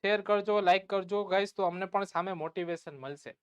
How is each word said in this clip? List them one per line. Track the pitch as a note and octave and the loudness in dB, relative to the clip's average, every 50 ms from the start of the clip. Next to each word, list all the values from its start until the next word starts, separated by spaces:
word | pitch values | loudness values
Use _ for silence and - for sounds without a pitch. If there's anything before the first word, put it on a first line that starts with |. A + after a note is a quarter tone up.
શેર | - G3+ G#3 G#3 | 4 2 2 2
કરજો, | G3 - G#3 G3+ G3+ G#3+ G#3 G#3 | 2 2 2 2 4 2 2 4
લાઈક | G3 F3+ F3+ F#3+ F#3+ - | 6 6 4 4 2 0
કરજો | G3 F#3+ F#3 F3+ G3+ G3+ G3+ | -2 -2 -2 -2 -2 -4 0
ગાઈસ, | F#3 F#3 G3 G3 G3 _ | 2 2 0 0 0 _
તો | - | -2
અમને | F#3+ F3 E3+ F#3 F#3+ | -2 0 0 -2 -8
પણ | F3+ - G3 G3 | -2 -2 -2 -2
સામે | - - E3 F3 F#3+ | 0 -2 -2 -2 -2
મોટિવેશન | F#3+ E3 D#3 E3 _ F#3+ F3 E3+ E3+ D#3+ - E3 C#3+ C3+ | -4 -6 -6 -6 _ -6 -4 -4 -6 -8 -8 -16 -16 -14
મળશે. | C3 C3+ C#3+ C#3 - A#2+ - _ | -12 -14 -14 -12 -14 -18 -18 _